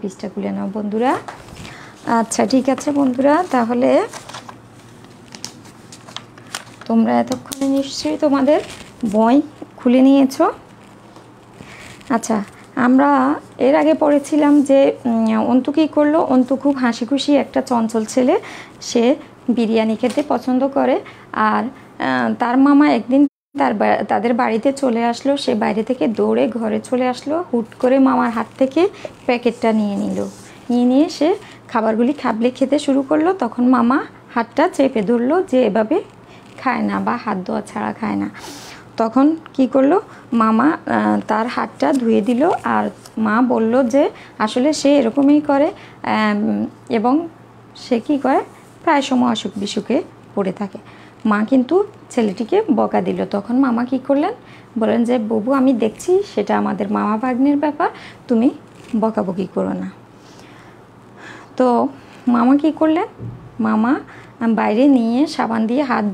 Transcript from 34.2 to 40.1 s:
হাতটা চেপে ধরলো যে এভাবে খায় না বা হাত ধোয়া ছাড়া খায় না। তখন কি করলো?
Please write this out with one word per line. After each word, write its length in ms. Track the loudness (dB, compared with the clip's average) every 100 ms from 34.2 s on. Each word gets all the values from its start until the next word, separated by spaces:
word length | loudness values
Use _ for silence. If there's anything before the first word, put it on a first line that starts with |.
| -8
হাতটা 340 | -6 -4 0 0
চেপে 340 | 2 0 0
ধরলো 400 | 0 0 2 0
যে 240 | 2 2 2
এভাবে 360 | 2 0 -2 -4 -18 -20 -20 -20 -8
খায় 200 | -6 -4
না 180 | -2 -2
বা 160 | -4 -4
হাত 220 | -6 -6 -6
ধোয়া 140 | -8
ছাড়া 320 | -8 -8 -8
খায় 240 | -6 -6 -4
না। 140 | -6 -10 -18 -18 -18 -20 -12 -4
তখন 400 | -2 2 2 2 -6
কি 120 | -2 0
করলো? 340 | 2 2 2 -2